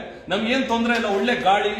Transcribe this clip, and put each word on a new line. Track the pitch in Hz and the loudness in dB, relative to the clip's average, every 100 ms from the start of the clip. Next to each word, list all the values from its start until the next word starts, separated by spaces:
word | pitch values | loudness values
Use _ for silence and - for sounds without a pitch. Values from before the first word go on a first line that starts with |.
| - - - | -10 -14 -6
ನಮ್ಗೇನ್ | 196 220 262 240 | -2 0 0 0
ತೊಂದ್ರೆ | 233 233 233 | 0 0 0
ಇಲ್ಲ, | 220 | 0
ಒಳ್ಳೆ | 196 240 208 | 0 0 2
ಗಾಳಿ, | 180 202 208 | 2 2 2